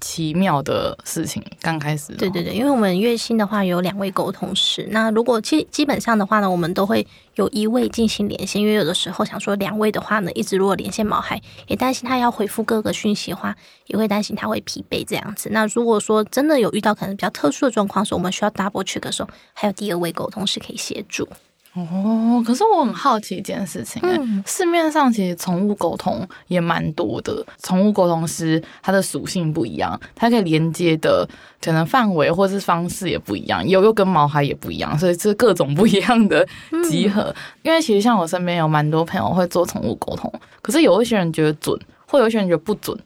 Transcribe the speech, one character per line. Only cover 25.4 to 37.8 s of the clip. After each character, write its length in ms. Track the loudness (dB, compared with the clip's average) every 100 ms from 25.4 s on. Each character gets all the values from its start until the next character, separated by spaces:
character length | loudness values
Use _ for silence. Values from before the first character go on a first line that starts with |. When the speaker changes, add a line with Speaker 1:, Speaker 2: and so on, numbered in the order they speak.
| -2 0 0
Speaker 1:
物 100 | 0
沟 200 | -2 -2
通 320 | -4 -4 -6 -12 -4
也 120 | -2
蛮 320 | 0 -2 -2
多 280 | -2 -4 -4
的， 240 | -6 -8 -10 -12
宠 180 | -2 2
物 140 | 4
沟 140 | 4 4
通 200 | 2 -2
师 340 | -2 0 0 -2 -8
它 100 | 0
的 80 | 0
属 260 | 0 -4 -4
性 280 | -2 -2
不 100 | -2
一 120 | -2 -4
样， 220 | -4 -6 -12 -2
它 160 | 2
可 40 | 4
以 60 |
连 320 | 4 2 2
接 240 | 2 2 2
的 320 | 2 2 0 -6 -20 _
可 100 | -2
能 140 | 0 2
范 280 | 2 2 2
围 160 | 2
或 160 | 4 2
是 120 | 0
方 300 | 0 0 -2
式 180 | -4 -4
也 100 | -4
不 160 | -4 -6
一 100 | -2
样， 200 | -2 4
有， 180 | 6
又 100 | 6
跟 120 | 4 2
毛 220 | 4 2
孩 160 | 2
也 100 | 0 -2
不 160 | -8
一 80 | -6
样， 180 | -4 0
所 140 | 2
以 40 | 2
这 160 | 0 4
各 180 | 4
种 200 | 4 2 4
不 100 | 4
一 60 | 4
样 280 | 4 4 4
的 180 | 4 2 -2 -6 -2 0
集 180 | 2 2
合。 140 | 0
Speaker 2:
嗯。 140 | -2 -6 -14 -6
Speaker 1:
因 100 | 0
为 80 |
其 140 | 2